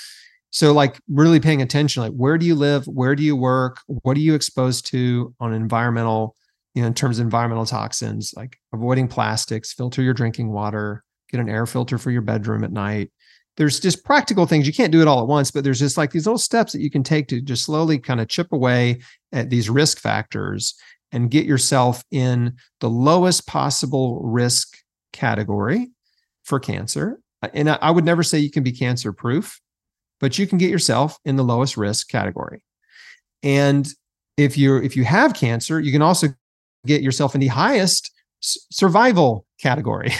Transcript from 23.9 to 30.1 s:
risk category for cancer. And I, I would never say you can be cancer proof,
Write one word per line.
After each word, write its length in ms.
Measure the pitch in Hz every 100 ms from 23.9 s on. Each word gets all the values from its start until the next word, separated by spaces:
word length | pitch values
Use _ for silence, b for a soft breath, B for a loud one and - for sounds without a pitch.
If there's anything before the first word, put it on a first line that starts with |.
| 135 127 -
risk 540 | 120 120 120 - - - _ _ _
category 760 | - 120 107 98 101 104 208 247 _ _ _ _ _
for 160 | - 139
cancer. 600 | 117 98 113 - 180 - _ - -
And 160 | - 151
I, 80 | 147
I 100 | 156
would 140 | 170 165
never 180 | 170
say 160 | 170 156
you 120 | 147
can 120 | 151
be 80 | 127
cancer 420 | 123 123 123 107
proof, 460 | 98 120 147 - - _ _ _ _ _